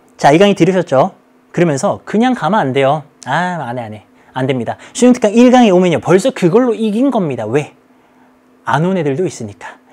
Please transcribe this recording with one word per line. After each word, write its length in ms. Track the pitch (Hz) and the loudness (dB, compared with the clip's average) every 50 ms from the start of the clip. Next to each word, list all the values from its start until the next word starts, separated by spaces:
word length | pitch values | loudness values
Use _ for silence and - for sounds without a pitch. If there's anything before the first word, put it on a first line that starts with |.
| _ _ _ - | _ _ _ 0
자, 140 | - 147 | 2 4
이 60 | 143 170 | 4 4
강의 180 | 196 202 196 | 4 4 2
들으셨죠? 560 | - 165 165 185 185 170 - 139 127 151 196 - _ _ _ _ _ _ _ | 2 0 0 0 0 -2 0 0 0 0 0 -2 _ _ _ _ _ _ _
그러면서 500 | - - 180 170 143 135 196 202 135 101 - | -4 -2 0 0 0 -2 -2 -4 -4 -4 -8
그냥 280 | - - 208 233 262 254 | -6 -2 0 0 0 0
가면 260 | - - 156 196 220 | -2 -2 -2 -2 0
안 140 | 170 135 127 | -2 0 0
돼요. 300 | 139 139 135 143 156 143 _ _ - - | 0 0 0 0 -2 -4 _ _ -16 -8
"아, 60 | - 135 160 180 180 180 165 | -4 -4 -4 -2 -4 -6 -8
안 160 | 143 120 120 127 | -8 -10 -10 -10
해, 60 | 117 | -10
안 100 | 107 107 | -12 -14
해." 120 | 104 _ _ _ _ _ _ - | -18 _ _ _ _ _ _ -8
안 140 | 127 131 131 | -6 -4 -2
됩니다. 300 | 139 127 117 - - - - - - | -2 -4 -4 -8 -10 -12 -14 -14 -4
수능 200 | - 240 247 247 | 0 2 2 2
특강 200 | 247 - 208 196 | 4 0 0 4
일 180 | 233 247 254 | 4 4 6
강에 180 | 233 254 247 220 | 6 6 4 6
오면요. 300 | 180 180 185 180 160 123 | 4 4 2 2 0 0
벌써 320 | - - 165 196 190 262 | 0 2 0 2 2 0
그걸로 420 | 262 - - 170 160 226 262 247 220 | -4 0 -2 0 2 2 0 0 -2
이긴 380 | 196 226 220 196 220 262 285 | -2 -2 -4 -2 0 -2 0
겁니다. 340 | 254 233 185 151 131 117 110 | 0 -2 -2 -4 -4 -6 -6
왜? 280 | 107 117 147 143 - - _ _ _ _ _ _ _ _ _ _ _ _ _ _ _ _ _ - | -2 -2 -2 -4 -4 -12 _ _ _ _ _ _ _ _ _ _ _ _ _ _ _ _ _ -8
안 220 | - 117 139 160 | -4 -2 -2 -2
온 120 | 180 190 185 | -2 -2 -2
애들도 280 | 160 143 135 143 185 | -2 -2 -2 -4 -4
있으니까. 520 | 160 - - 117 104 101 - - - - _ _ _ | -6 -6 -8 -14 -14 -14 -16 -20 -20 -20 _ _ _